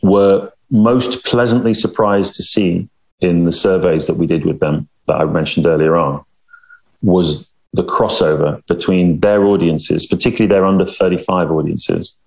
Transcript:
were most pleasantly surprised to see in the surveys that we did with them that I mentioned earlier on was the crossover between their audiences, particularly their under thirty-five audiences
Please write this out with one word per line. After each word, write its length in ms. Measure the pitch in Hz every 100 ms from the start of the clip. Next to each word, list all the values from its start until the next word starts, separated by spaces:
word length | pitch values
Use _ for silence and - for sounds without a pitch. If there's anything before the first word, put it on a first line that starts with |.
were 480 | 95 101 98 98 - _ _
most 560 | 107 110 127 127 - -
pleasantly 480 | 120 120 117 113
surprised 640 | 107 101 - 107 101 98 -
to 80 |
see 440 | - - 95 85 95 _ _ _
in 240 | 90 85 85
the 60 |
surveys 540 | 85 101 92 90 80 -
that 120 | 85
we 100 | 80
did 180 | 82 80
with 140 | 76
them 280 | 78 76 73 _ -
that 80 | 78
I 100 | 78
mentioned 400 | 76 78 - 82
earlier 300 | 78 78 82
on 280 | 76 71 - _ _ - _ - _ _
was 460 | - 90 82 73 - _ _
the 100 | -
crossover 800 | - - 110 - 82 76 76 76 _
between 520 | 87 - 92 90 80
their 260 | 101 104 101
audiences, 600 | 98 82 80 - 82 -
particularly 420 | 90 - - 107
their 180 | 98 95
under 200 | 98 -
thirty-five 680 | - 92 90 - 92 82
audiences 640 | 80 78 78 - 82 - _